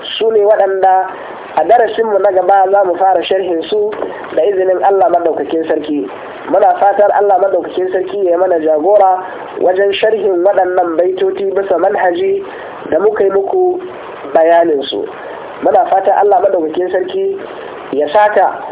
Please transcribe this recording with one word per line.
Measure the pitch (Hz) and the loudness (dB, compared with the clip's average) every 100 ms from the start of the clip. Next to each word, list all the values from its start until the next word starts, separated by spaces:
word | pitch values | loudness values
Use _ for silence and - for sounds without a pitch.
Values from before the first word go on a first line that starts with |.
| - - | -10 -2
Su | 220 | 0
ne | 220 | 2
waɗanda | 202 202 196 190 190 185 180 - - - - - | 4 4 2 2 2 2 0 -8 -14 -14 -6 -2
A | |
darasinmu | 160 240 220 214 226 196 | 4 4 4 0 0 2
na | 202 | 2
gaba | 185 180 196 190 | 2 2 4 4
za | 202 | 2
mu | 190 170 | 2 2
fara | 190 180 | 2 2
sharhin | 160 190 185 165 160 | 0 -2 0 -4 -2
su | 214 208 208 - - - 160 | -2 -2 -4 -10 -10 -6 0
da | |
izinin | 175 190 185 180 | 0 0 0 2
Allah | 190 196 175 | 2 2 2
Madaukakin | 175 165 156 147 165 | 2 0 -2 -2 -4
Sarki. | 160 156 151 147 127 - - - - | -2 -4 -2 -4 -6 -10 -14 -14 -2
Muna | 196 196 175 | 2 2 4
fatar | 196 202 202 - | 2 4 2 2
Allah | 202 180 | 2 2
Madaukakin | 196 185 151 185 185 | 2 0 -2 -4 -2
Sarki | 185 180 196 185 | -2 -4 -2 0
ya | |
yi | 170 | 2
mana | 185 170 | 2 2
jagora | 156 156 165 208 190 185 180 - - - | 2 0 2 4 4 2 -4 -12 -12 -2
wajen | 175 185 202 | 0 2 0
sharhin | 196 214 220 196 175 | 2 0 0 0 2
waɗannan | 185 190 185 180 175 160 | 2 2 2 0 0 0
baitoti | 180 190 190 190 196 190 | 0 0 -2 -2 -4 -2
bisa | 196 170 | -2 0
manhaji | 190 196 180 170 196 196 - - - - - | 0 0 0 0 -2 -2 -6 -14 -14 -14 -4
da | 160 | 0
muka | 208 214 | 0 2
yi | 196 | 0
muku | 196 196 185 185 359 - - - - 135 | 0 0 0 0 0 -8 -14 -16 -14 -4
bayanin | 156 165 170 170 143 | 2 4 4 4 0
su. | 127 101 - - - - - - | -4 -8 -8 -12 -14 -14 -16 -4
Muna | 160 202 170 | 0 2 2
fatan | 190 190 - | 0 2 2
Allah | 202 190 | 2 4
Madaukakin | - 185 156 180 180 | 2 0 -2 -4 -2
Sarki | 185 185 190 196 - - - - - - | -2 -4 -4 -4 -6 -10 -14 -14 -14 -6
ya | 139 147 | -4 0
saka | 208 208 208 160 - - | 2 4 4 0 -2 -12